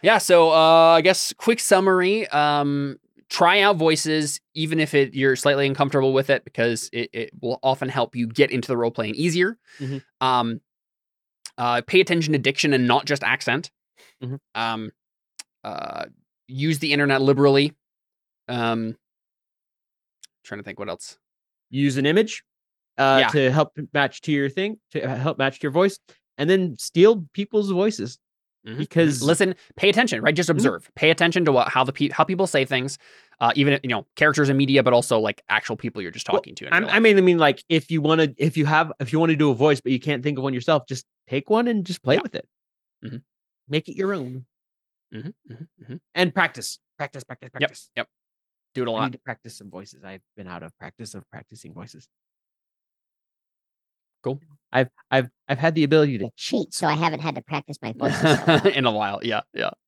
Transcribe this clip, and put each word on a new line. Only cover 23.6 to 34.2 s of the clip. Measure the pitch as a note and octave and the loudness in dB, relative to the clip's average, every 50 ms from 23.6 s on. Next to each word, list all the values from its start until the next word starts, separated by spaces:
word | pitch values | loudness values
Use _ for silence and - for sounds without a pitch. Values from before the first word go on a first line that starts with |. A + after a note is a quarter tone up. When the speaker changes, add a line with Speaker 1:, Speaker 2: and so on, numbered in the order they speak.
| D3+ - _ - D3+ - - | 0 0 _ -14 -14 -6 -2
Speaker 2:
match | D3 C#3+ C3+ - - - | 0 0 0 -2 -8 -4
to | - D3+ | -2 -2
your | C#3+ C#3 C#3 | 0 -2 -2
thing, | C3+ - F#3+ G#3 A3 G#3+ _ _ _ | -4 -4 -6 -6 -6 -10 _ _ _
to, | D#3 - | -8 -6
uh, | C3 C3 | -6 -6
help | - C3 D#3 D#3 | -4 -4 -4 -2
match | - C3+ C3+ C3+ - | -2 -2 -2 -2 -4
to | - | -8
your | D3 C3 | -2 0
voice, | E3 F#3 G3 F#3+ - _ _ - _ _ _ _ - | 2 2 2 0 -4 _ _ -20 _ _ _ _ -4
and | C#3+ D#3 | 0 2
then | F#3+ G3 F#3 F3 B2+ - | 2 2 2 -2 -6 -8
steal | - - _ E3+ F3+ G#3+ A#3 G#3 E3 D3 _ | -12 -4 _ 6 6 6 6 4 -2 -10 _
people's | - G3+ - - G#3+ G#3 G3 | -8 -8 -2 -2 -2 0 0
voices. | F#3+ F3 G3 A3 G#3 - G2+ B2 - _ _ _ _ _ _ _ _ _ _ A2 | -2 0 0 -2 -2 -4 -10 -10 -12 _ _ _ _ _ _ _ _ _ _ -14
Speaker 1:
Mm-hmm. | A2 C3 | -8 -8
Speaker 2:
Because | D3 - - E3 E3+ D#3 C#3+ B2+ A#2+ | -8 -2 2 2 2 2 2 0 0
Speaker 1:
Listen, | C#3+ E3+ - G3+ F#3 F3+ _ _ _ _ - | 0 2 2 2 0 0 _ _ _ _ -2
pay | - G3+ | 0 2
attention, | G3+ G#3+ A#3+ A#3+ - A2+ | 2 2 0 0 -2 0
right? | A#2 D3 D#3 | 0 0 0
Just | D3+ F3 D#3+ | 2 0 0
Speaker 2:
Mm-hmm. | E3 D3 | 2 2
Speaker 1:
observe. | D3 C3+ F#2+ E2+ - _ _ | 2 0 0 -2 -10 _ _
Pay | - - D#3 | 0 2 2
attention | E3 - F3 E3+ E3+ F#3 F3 | 4 4 2 2 2 2 2
to | D3+ C3+ | 4 4
what, | B2 A#2 - | 4 2 2
how | - C3 C3 | 0 0 0
the | B2+ C3+ | 0 0
pe-, | - D3+ C#3 | -2 -2 -2
how | - - D#3 | 0 0 0
people | D#3 F#3 F3 F#3+ | 0 0 -4 -2
say | - - D3 C3+ | 0 0 -2 -2
things, | B2 C3+ B2+ B2 C#3 - - _ - - - _ _ _ _ | 0 -2 -4 -4 -6 -10 -14 _ -20 -20 -20 _ _ _ _
uh, | A#2+ A#2 - | -2 0 2
even | C#3+ C#3 C#3+ C#3 | 2 2 2 2
if, | A#2+ - | 0 -2
you | B2+ | -4
know, | A#2+ G#2+ - _ _ | -6 -6 -6 _ _
characters | - | 0